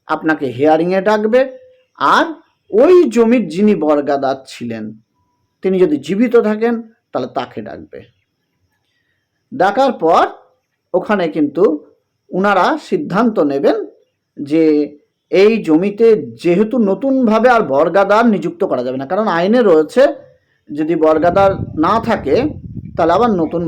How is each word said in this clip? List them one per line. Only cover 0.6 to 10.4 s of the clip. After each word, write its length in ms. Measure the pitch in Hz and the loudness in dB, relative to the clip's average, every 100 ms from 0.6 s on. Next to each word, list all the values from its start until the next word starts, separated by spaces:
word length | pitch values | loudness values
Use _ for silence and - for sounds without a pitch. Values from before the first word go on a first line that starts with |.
| 151 156 170 190 | 2 2 2 0
ডাকবে, 400 | 190 214 214 247 269 - - _ _ - | 0 0 0 0 0 -4 -20 _ _ -4
আর 260 | 139 196 330 320 _ _ _ | 0 2 0 -6 _ _ _
ওই 240 | 196 294 359 302 | 2 6 6 4
জমির 300 | 220 226 247 180 | 2 2 2 0
যিনি 260 | 160 214 | 0 0
বর্গাদার 640 | 190 151 147 143 143 135 139 - | 2 0 0 0 -2 -2 -4 -10
ছিলেন 380 | - 120 113 107 107 _ _ _ _ _ _ | -14 -10 -10 -12 -16 _ _ _ _ _ _
তিনি 140 | 190 190 | -4 2
যদি 180 | 180 151 | 2 0
জীবিত 380 | - 196 247 233 | -4 -2 2 2
থাকেন 380 | 214 214 226 233 226 _ _ | 2 0 -2 -4 -8 _ _
তাহলে 180 | - 127 | -8 -6
তাকে 260 | 139 123 - | -8 -8 -10
ডাকবে। 360 | 104 87 80 67 - _ _ _ _ _ _ _ _ _ _ _ _ _ _ | -14 -14 -18 -20 -20 _ _ _ _ _ _ _ _ _ _ _ _ _ _
ডাকার 400 | 131 185 208 269 | -2 0 2 0
পর 320 | - 160 190 381 - | 0 2 2 2 -4